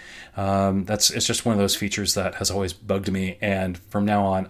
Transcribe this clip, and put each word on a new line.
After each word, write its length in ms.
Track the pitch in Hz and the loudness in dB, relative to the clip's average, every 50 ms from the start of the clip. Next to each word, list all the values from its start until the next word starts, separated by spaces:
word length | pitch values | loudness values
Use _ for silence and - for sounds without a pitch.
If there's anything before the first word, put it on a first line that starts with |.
| - - - - - - - | -20 -20 -18 -18 -18 -12 -6
Um, 480 | - 98 98 98 98 98 98 95 98 92 | -2 0 2 4 4 4 4 2 2 0
that's, 260 | 101 107 104 - - | 0 0 2 2 0
it's 160 | - 117 113 | 0 0 0
just 180 | - 113 - - | 0 0 0 0
one 100 | 120 110 | 2 2
of 40 | 101 | 4
those 160 | 101 98 - | 2 2 2
features 400 | - 104 98 - 104 101 90 - | 0 -2 -4 -2 -2 -2 -2 0
that 220 | 101 92 92 - | 0 -2 -2 -2
has 120 | - 98 - | -2 -2 -2
always 240 | 92 101 98 90 87 | -2 -2 -2 -4 -4
bugged 380 | - - 101 98 98 98 98 | -6 -4 -2 -2 -2 -2 -2
me, 260 | 95 95 95 92 87 - | -2 -2 -2 -4 -4 -4
and 380 | 107 104 98 95 92 92 90 87 | -2 0 0 0 0 -2 -4 -8
from 260 | - - - 104 101 | -8 -6 -2 0 2
now 200 | 104 104 101 101 | 2 4 4 4
on, 220 | 98 95 95 95 - | 4 2 0 0 -2